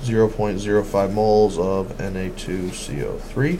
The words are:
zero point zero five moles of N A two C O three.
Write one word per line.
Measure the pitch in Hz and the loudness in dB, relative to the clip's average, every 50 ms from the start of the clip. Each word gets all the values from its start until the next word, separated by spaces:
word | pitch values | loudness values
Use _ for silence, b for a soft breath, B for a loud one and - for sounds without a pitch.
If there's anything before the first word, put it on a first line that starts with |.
| - | -2
zero | 123 113 110 110 107 | 0 4 4 4 4
point | - - 107 104 98 92 | 4 0 -2 -2 -2 -2
zero | 101 104 104 104 98 | -2 2 2 2 2
five | 98 - 98 98 98 98 | 2 0 0 2 2 2
moles | 107 110 110 107 107 107 101 92 82 | 2 2 4 6 6 6 4 4 0
of | 90 95 98 98 95 92 - - | 0 0 0 -2 -2 -4 -6 -8
N | - 98 92 | -6 -6 -4
A | 92 92 90 | -4 -6 -6
two | 87 - - - 90 92 92 92 | -6 -8 -8 -6 -4 -4 -4 -6
C | 92 - - - 71 71 64 | -6 -8 -10 -8 -6 -6 -4
O | 52 - - | -6 -6 -8
three. | - - - 110 135 151 180 175 | -10 -8 -2 0 0 0 0 -2